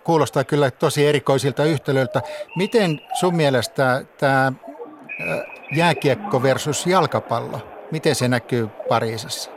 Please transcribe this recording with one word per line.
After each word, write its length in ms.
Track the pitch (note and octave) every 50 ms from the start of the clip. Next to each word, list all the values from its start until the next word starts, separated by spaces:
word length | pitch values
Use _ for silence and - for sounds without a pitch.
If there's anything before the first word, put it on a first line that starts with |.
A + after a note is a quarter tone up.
| -
kuulostaa 400 | - E3+ D#3 - - - D3 C3
kyllä 260 | - D3+ D3 C#3+ B2+
tosi 360 | - - - D3 - D3 C#3+
erikoisilta 580 | D3 D3 C3+ - - C3+ C3 C3 C#3 B2 - C#3+
yhtälöiltä. 560 | D#3+ D#3+ C3 - - C3+ C3 C3 B2 - C3 - - - - - - -
Miten 440 | E3 F#3+ G#3+ - A#3 G3+ E3+ D3+ C#3 - - -
sun 240 | - F3+ F#3 F3
mielestä 640 | E3 D3+ C#3 C3 B2 G#2+ - - - C3+ B2+ B2+ C3+ - - _ -
tää, 280 | D3+ C3+ C3+ C3+ C3+
äh, 60 | C3+ C3 - - - - - - - - - - - - - - - - - - - - - - - C#3
jääkiekko 640 | D#3 E3+ E3+ D3+ - - C#3+ B2 G#2+ - - - B2+ B2
versus 440 | C3+ C3 A#2 - D3+ C3+ - -
jalkapallo, 720 | F3 F3+ F#3 D#3+ C3+ - A2+ - - A#2+ A#2 B2 C3 B2 B2+ - - - - - -
miten 240 | D#3 D#3 - E3 C3
se 140 | - B2+ B2
näkyy 400 | B2+ A#2+ - - C3 A#2+ A2+ G2+ - - - -
Pariisissa? 600 | A#2+ A2+ A#2 A2+ A#2 A2 - - - - - - -